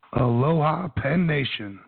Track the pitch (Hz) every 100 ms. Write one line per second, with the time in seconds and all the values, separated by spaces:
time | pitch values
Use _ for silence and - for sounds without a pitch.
0 | - 147 123 120 139 165 151 160 185 -
1 | 139 170 170 147 127 - 104 95